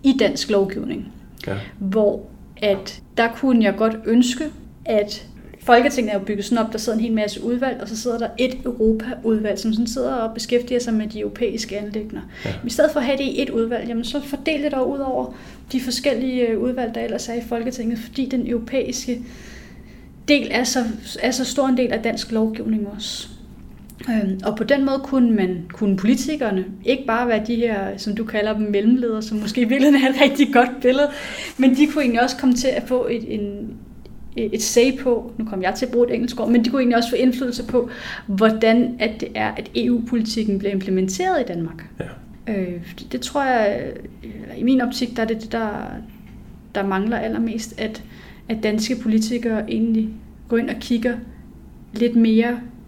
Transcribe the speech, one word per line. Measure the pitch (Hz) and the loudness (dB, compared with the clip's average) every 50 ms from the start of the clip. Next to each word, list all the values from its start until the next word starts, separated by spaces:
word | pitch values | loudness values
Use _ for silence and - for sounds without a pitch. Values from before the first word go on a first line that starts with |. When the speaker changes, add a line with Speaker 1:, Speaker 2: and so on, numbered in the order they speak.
| - | 4
Speaker 1:
i | 269 262 - | 4 4 6
dansk | 220 185 - - - - | 4 2 2 0 -2 2
lovgivning. | 208 202 196 190 - - - - - - - - - - - - - - - | 2 2 2 2 -2 -6 -6 -6 -6 -6 -8 -12 -14 -18 -20 -20 -18 -12 -8
Speaker 2:
Ja. | - 95 101 - - - - | -6 -6 -6 -8 -12 -10 -6
Speaker 1:
Hvor | 202 190 190 220 214 202 196 - - - - - - - - - | -4 0 2 4 4 4 2 0 -10 -14 -18 -20 -20 -20 -8 -2
at | 214 208 196 196 - - - - - - - | 0 0 0 0 -2 -12 -14 -16 -20 -6 0
der | - 226 226 | 0 0 0
kunne | 226 - - 262 254 233 220 | 0 0 2 4 4 6 4
jeg | 202 196 | 4 2
godt | - 220 220 220 - - | 2 2 0 0 -2 0
ønske, | 202 226 247 247 - - - 311 302 - - - - - - - | 4 6 6 6 4 2 -4 -6 -8 -8 -12 -18 -20 -20 -10 -4
at | - 220 214 208 208 - - - - - - - - - - | 0 2 2 2 0 -6 -12 -14 -18 -18 -18 -18 -18 -20 -8
Folketinget | - - 240 240 247 - 254 254 233 214 208 | 4 6 6 8 8 4 2 0 -2 0 -2
er | 196 | -2
jo | 196 | -2
bygget | - 208 202 196 | -2 -4 -4 -2
sådan | - 240 233 220 | 0 0 0 0
op, | 220 | 0
der | 226 220 | -2 -4
sidder | - 247 214 220 | -2 -2 0 0
en | 226 | 0
hel | 233 | 0
masse | 220 214 214 202 - - - | 2 0 0 0 -4 -4 -2
udvalg, | 233 247 240 262 262 240 - | -2 0 0 0 -2 -2 -4
og | - 202 | -8 -8
så | 220 | -8
sidder | 220 - 247 240 240 | -6 -4 -4 -2 -2
der | 233 - - - | -4 -4 0 0
et | 254 247 254 - - | 0 0 0 -4 -6
Europaudvalg, | 254 233 - 220 220 220 220 - 247 247 - - 226 220 214 214 208 202 208 | -6 -2 2 4 4 4 2 -2 -6 -8 -4 0 0 2 2 2 -2 -2 -2
som | - 226 | -2 0
sådan | 214 220 240 | 0 0 0
sidder | 233 - 269 240 262 269 | 0 0 -2 -2 -2 0
og | 247 226 226 226 | -2 -2 -4 -4
beskæftiger | - - - 247 240 240 240 247 240 | -6 -4 0 0 0 0 0 -2 -2
sig | 240 233 220 | 0 0 0
med | 220 214 | 0 -2
de | 214 214 214 | -4 -6 -6
europæiske | 208 202 208 - 240 202 - 220 - - 196 208 | -6 -6 -4 -2 -2 -2 -2 -4 -6 -6 -6 -8
anliggender. | 208 208 208 220 214 220 - - - - - - - | -8 -6 -6 -6 -8 -6 -10 -12 -12 -14 -16 -8 -6
Speaker 2:
Ja. | - 170 - - | -6 -6 -4 -6
Speaker 1:
I | 240 | -4
stedet | - - 302 311 | 2 4 4 4
for | 311 294 | 4 2
at | 247 | 0
have | 254 277 262 | 0 0 0
det | 277 | 0
i | 254 - - | -2 0 -2
et | 277 - | -2 0
udvalg, | - 226 226 226 240 220 - 233 | 0 0 0 0 -2 -4 -4 -4
jamen, | 233 226 233 | -4 -4 -4
så | - - 294 | -4 -4 -6
fordel | 277 - 285 277 - 320 311 285 | -4 -4 -8 -4 -2 -2 -2 0
det | 285 294 | -2 -2
dog | 277 262 254 - | 0 0 0 0
ud | 285 277 | -2 -2
over | 277 262 277 - 247 - - - - - - - - - | -2 -2 -2 -2 -4 -4 -8 -16 -18 -18 -18 -18 -12 -4
de | - 254 | -4 -4
forskellige, | 254 247 247 - - 294 254 220 262 262 254 254 240 226 | -2 -2 -4 0 0 0 0 0 -2 -2 0 2 2 2
øh, | 226 208 | 2 0
udvalg, | 240 254 247 262 247 226 226 | 0 0 0 -2 -4 -4 -4
der | 233 | -4
ellers | 233 233 220 240 - - | -4 -4 -4 -6 -6 -4
er | 233 | -6
i | 240 233 - | -6 -4 -4
Folketinget, | 240 233 226 254 247 - 226 226 240 220 | -4 -4 -4 -4 -6 -4 -4 -4 -4 -4
fordi | - - - - 262 | -6 -8 -4 -4 -2
den | - 269 247 - | 0 0 -2 0
europæiske | - 240 226 226 - 269 269 - 226 247 - - 254 240 - - - - - - - - - - - - - - - - - - - - - - - | 0 -2 -2 -2 -2 -2 -2 0 -2 -4 -6 -4 -4 -4 -6 -6 -12 -14 -16 -16 -16 -18 -18 -18 -18 -20 -20 -20 -20 -20 -20 -20 -20 -20 -10 2 4
del | 294 277 226 - | 4 4 4 0
er | - 220 254 | 0 0 0
så, | 240 - 262 233 226 214 - - - - - | 0 0 0 0 -2 -4 -8 -10 -12 -8 -2
er | - 240 | -2 0
så | - 262 262 | 0 0 -2
stor | - - 285 269 | -2 0 2 2
en | 269 254 | 4 4
del | 247 254 240 | 4 2 2
af | - 226 | 0 0
dansk | 220 233 220 220 - - | 0 -2 -2 -2 -4 -2
lovgivning | 233 220 220 220 220 226 214 220 220 214 202 202 208 | 0 0 0 0 -2 -4 -2 -2 0 0 -2 -4 -8
også. | 214 214 - - - - - - - - - - - - - - - - - - - - - | -10 -8 -8 -8 -10 -10 -14 -16 -18 -18 -18 -18 -18 -18 -18 -18 -18 -18 -20 -18 -10 -4 -2
Øhm, | 226 220 202 190 190 190 190 | 0 0 2 0 -2 0 -2
og | - 214 | -2 -2
på | - 226 | -2 2
den | 214 285 277 269 | 2 4 4 4
måde | 277 269 269 269 | 2 2 0 -2
kunne | - 277 262 240 233 220 | 0 4 4 6 6 6
man, | 202 185 180 185 175 160 - | 4 4 2 0 -4 -6 -10
kunne | - - 220 202 190 | -4 0 2 2 2
politikerne | 190 190 220 269 262 - 294 302 294 254 214 196 185 185 - - - - | 2 4 2 2 2 2 -4 -2 -2 0 0 0 0 -2 -4 -8 -4 0
ikke | 233 269 262 269 | 0 2 2 2
bare | - 226 233 247 240 | -2 0 0 2 2
være | 226 214 214 | 2 0 0
de | 220 240 | 0 0
her, | 226 233 233 214 202 196 196 196 | 2 2 2 2 0 -2 -4 -6
som | 196 - 214 202 | -6 -4 -4 -2
du | 226 226 | -2 -4
kalder | 220 - 214 208 220 220 214 | -2 -2 0 0 0 0 0
dem, | 214 208 | 0 2
mellemledere, | 202 202 214 226 247 254 240 233 220 220 | 2 4 6 6 4 6 4 0 0 -2
som | 214 - 220 214 | -4 -4 -4 -4
måske | 214 - - 247 | -4 -2 0 0
i | 240 | 2
virkeligheden | 220 262 277 262 294 285 269 262 | 2 4 6 8 8 8 8 6
er | 262 | 4
et | 269 - | 4 6
rigtig | 294 277 277 277 285 - | 4 4 6 4 2 6
godt | - 240 247 247 247 - | 6 6 6 6 0 2
billede, | - 247 254 277 294 285 - - - - - - - - - - | 2 4 4 4 2 0 0 -6 -10 -10 -10 -10 -12 -12 -2 4
men | 262 262 254 | 4 4 6
de | 269 302 | 6 4
kunne | 302 - 302 | 4 4 2
egentlig | 285 240 226 233 | 2 2 4 4
også | 247 269 269 | 2 2 0
komme | - - 262 240 | 2 2 4 4
til | 240 - 262 | 4 2 0
at | - - | 0 0
få | - - 254 254 - - | -2 0 0 0 0 0
et, | 233 233 226 - 220 | -2 -4 -4 -6 -6
en, | 214 208 202 202 208 214 220 - - - - - - - - - - - - - | -6 -4 -6 -6 -8 -10 -12 -12 -14 -18 -18 -18 -20 -18 -18 -16 -16 -14 -10 -4
et | 233 226 208 - 220 | -4 -2 -2 -2 -2
say | - - - 247 233 269 262 - | -2 2 4 6 6 6 2 0
på, | - 262 240 220 233 - - - | 0 0 0 0 -2 -8 -6 -6
nu | 220 | -6
kom | 220 202 190 | -4 -4 -2
jeg | 185 185 196 | 0 -2 0
til | - 262 | -2 -4
at | 247 | 0
bruge | - 233 240 240 | 2 2 2 2
et | - | 2
engelsk | 226 233 240 - 240 | -2 -2 -4 -4 -4
ord, | 220 220 | 0 4
men | 240 240 226 | 4 4 4
de | - | 4
kunne | - 269 | 2 2
egentlig | 254 240 240 | 2 4 4
også | 233 233 - | 2 2 2
få | 254 | 2
indflydelse | - 254 254 247 - 269 247 240 - - | 4 4 4 2 2 -2 -4 -4 -4 -6
på, | - - 247 240 240 - - - - - - - | 0 0 0 0 0 -8 -12 -12 -12 -12 -12 -6
hvordan | - 196 190 220 220 220 220 226 220 226 240 240 - - - | -4 0 4 4 4 4 4 4 6 6 6 4 2 0 -2
at | 214 220 - - | -2 -2 -2 -4
det | 233 - 214 | -8 -6 -2
er, | 214 - 214 | -2 -2 -2
at | - - - - - | -2 -6 -10 -4 -2
E | 240 240 247 | -2 0 2
U-politikken | 240 233 233 - 254 233 220 - - 226 214 214 196 190 | 0 0 0 0 0 0 0 0 -2 -2 0 0 0 0
bliver | 196 196 | 0 0
implementeret | 202 190 190 - 190 185 185 185 - - 359 381 370 302 | -2 -2 0 0 0 2 2 0 -2 -2 0 2 2 0
i | 240 | 0
Danmark. | - 175 170 165 160 - - - - - - | -2 -4 -4 -4 -6 -8 -12 -16 -18 -10 -10
Speaker 2:
Ja. | - - - - - - - - - - 214 | -10 -10 -10 -16 -18 -18 -18 -14 -6 -4 -2
Speaker 1:
Øh, | 196 185 180 175 175 170 - - - | -2 -2 -4 -6 -10 -10 -14 -14 -16
det, | - - | -12 -8
det | - 247 | -8 -6
tror | 254 - - 285 277 | -6 -4 -2 -2 0
jeg, | 269 254 233 214 202 208 - - - - - - - - - | 2 2 4 4 2 0 0 -6 -8 -10 -10 -14 -16 -16 -16
eller | - 226 208 220 - - - | -16 -14 -14 -12 -14 -12 -8
i | 247 | 0
min | - 247 269 254 | 2 4 4 4
optik, | 240 233 - - 254 240 - | 2 0 -2 -2 -4 -4 -2
der | - | -4
er | 220 | -2
det | 220 226 220 | -2 -2 -4
det, | - - | -4 -6
der, | - 226 226 214 208 - - - - - - - - - - - - - - - - - - - - | -4 -4 -2 -2 -4 -6 -8 -8 -10 -12 -12 -14 -18 -18 -18 -18 -18 -18 -18 -18 -20 -20 -20 -6 -4
der | 202 196 | -2 0
mangler | 196 190 190 202 220 240 214 | 2 2 2 2 0 0 0
allermest, | - 220 220 220 226 220 214 226 - - - - | -2 -2 0 0 0 -2 -2 -4 -6 -8 -6 -6
at, | 220 220 - - - - - - - - - - - - | -6 -6 -6 -10 -14 -16 -18 -18 -18 -20 -20 -18 -6 -6
at | 226 220 | -6 -2
danske | - 214 214 214 - - 262 - | 0 0 0 0 0 -2 -2 -2
politikere | - 226 220 220 220 - 247 233 233 233 220 214 214 220 | 0 2 2 2 2 2 -2 -2 0 0 0 -2 -2 -2
egentlig | 226 220 226 233 220 220 220 220 - - - - - - - - | 0 0 2 2 2 2 0 -2 -4 -10 -16 -18 -20 -20 -4 0
går | 233 | 0
ind | 233 - - | 0 2 0
og | 247 - | -4 -6
kigger | - - 247 226 226 247 233 226 - - - - - - - - - - - - - - | -2 -2 0 2 2 0 -2 -2 -8 -14 -18 -18 -20 -20 -20 -20 -20 -20 -20 -20 -20 -12
lidt | - 214 240 240 233 | -2 0 2 4 6
mere | 233 226 220 220 220 233 240 240 - - - - - - | 6 6 8 6 6 4 4 0 -4 -6 -12 -16 -18 -20